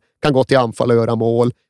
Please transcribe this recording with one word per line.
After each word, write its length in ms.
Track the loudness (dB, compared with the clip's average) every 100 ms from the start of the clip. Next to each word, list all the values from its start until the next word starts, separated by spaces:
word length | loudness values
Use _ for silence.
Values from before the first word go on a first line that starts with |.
| _ -4
kan 120 | 0
gå 100 | 0
till 140 | 2 2
anfall 320 | 0 -2 0
och 60 | 0
göra 180 | 0 -2
mål. 360 | -2 0 -2 -4 _